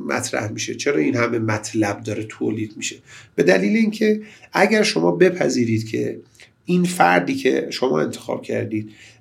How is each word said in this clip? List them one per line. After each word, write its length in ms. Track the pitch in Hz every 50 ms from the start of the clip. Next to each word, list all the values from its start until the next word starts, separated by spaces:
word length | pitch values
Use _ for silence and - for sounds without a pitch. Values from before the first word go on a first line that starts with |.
| 101 -
مطرح 440 | 135 120 113 - - 127 - 104
می‌شه؟ 220 | 117 113 - 117 117
چرا 220 | 113 - 143 143
این 200 | 156 147 135 120
همه 220 | 120 120 113 120 117
مطلب 640 | 110 110 107 104 - - - 110 104 101 101 107
داره 220 | 110 107 104 110 110 -
تولید 440 | - - 123 117 110 110 107 - -
می‌شه؟ 200 | - - - - - _ - - - - - _
به 80 | 170
دلیل 340 | 160 175 190 190 196 202 214
اینکه 440 | 226 226 214 214 - 214 214 214 214 - - - - - _
اگر 300 | - 175 196 208 220 214
شما 280 | 196 - - - 170 175
بپذیرید 800 | - 165 185 185 175 - 143 127 131 127 117 113 113 110 110 -
که 320 | - 120 120 117 113 117 - _ _ _ - - _ _ _
این 200 | - 180 180 175
فردی 500 | 175 - - 170 175 180 175 143 135 135
که 320 | 135 - 131 135 139 - -
شما 300 | - - 127 135 151 156
انتخاب 420 | 143 117 - - - - - -
کردید، 480 | - - 117 110 107 107 110 107 107 - - - - - - _